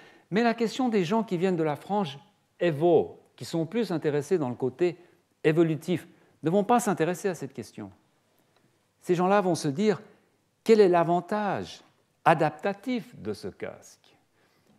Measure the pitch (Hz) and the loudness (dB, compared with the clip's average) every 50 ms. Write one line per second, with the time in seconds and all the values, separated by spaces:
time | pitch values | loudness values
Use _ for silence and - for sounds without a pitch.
0 | - - - _ _ - 165 214 240 233 226 233 233 202 - - 262 247 220 208 | -20 -20 -20 _ _ -4 -2 0 0 0 0 0 -2 -4 -2 -2 -2 0 0 0
1 | 175 151 214 226 208 - 185 160 180 196 185 160 160 156 143 - - - 196 208 | 0 0 0 -2 -2 -2 -2 -2 0 0 0 0 0 -2 -2 -4 -6 -4 -4 -4
2 | 196 143 135 143 - _ _ _ _ _ _ - 175 175 151 135 160 175 165 127 | -4 -4 -6 -12 -18 _ _ _ _ _ _ -2 -2 -2 0 2 2 4 4 4
3 | 90 85 - - _ _ _ - 131 - - 165 160 156 - 240 226 185 180 151 | 4 2 -6 -18 _ _ _ -16 -12 -6 -4 -4 -4 -4 -2 -4 -2 -2 -4 -4
4 | - 156 139 147 139 - 190 175 143 123 120 - 135 127 127 - 180 175 165 - | -2 -2 -2 -2 -2 0 -2 -2 -2 -2 -4 -4 -4 -4 -2 0 -2 -2 -2 -4
5 | - _ _ _ _ _ _ _ - 156 160 170 170 160 160 151 - - 180 131 | -14 _ _ _ _ _ _ _ -2 0 2 4 2 2 0 -4 -4 -4 -4 -4
6 | - - - _ _ _ _ _ - 160 175 208 196 202 240 240 - 214 175 147 | -4 -10 -20 _ _ _ _ _ -4 0 0 2 2 4 2 2 2 0 0 0
7 | 160 170 180 165 - 196 170 - 143 123 - - 107 - - - 107 95 95 _ | 0 -2 -2 -4 -4 -6 -6 -6 -10 -12 -12 -12 -14 -14 -14 -16 -16 -16 -16 _
8 | _ _ _ _ _ _ _ _ _ _ _ _ _ _ _ _ _ _ _ _ | _ _ _ _ _ _ _ _ _ _ _ _ _ _ _ _ _ _ _ _
9 | - - 180 165 180 185 202 208 190 185 165 - - 151 135 151 214 214 180 - | -2 -2 0 2 2 2 2 2 2 2 0 0 -2 -4 -2 0 0 0 0 -2
10 | - - - _ _ _ _ _ _ _ _ _ - - 226 214 208 175 180 170 | -6 -16 -20 _ _ _ _ _ _ _ _ _ 2 4 6 8 8 6 6 4
11 | 165 160 175 175 175 - 214 208 214 196 160 113 90 80 - - - _ _ _ | 4 2 0 0 -2 -2 -4 -4 -2 -2 -4 -4 -6 -8 -12 -18 -20 _ _ _
12 | _ _ _ _ - 151 170 156 165 151 - - - 196 196 - - 262 254 233 | _ _ _ _ 2 2 4 4 2 -2 -2 -4 -6 -6 -6 -6 -6 -6 -6 -6
13 | 165 - - - 95 107 101 - - 92 - - - 92 - - - - - _ | -6 -10 -16 -12 -10 -8 -8 -8 -10 -12 -12 -12 -14 -14 -14 -16 -20 -20 -20 _
14 | _ _ _ _ _ _ _ _ _ _ _ _ _ _ _ | _ _ _ _ _ _ _ _ _ _ _ _ _ _ _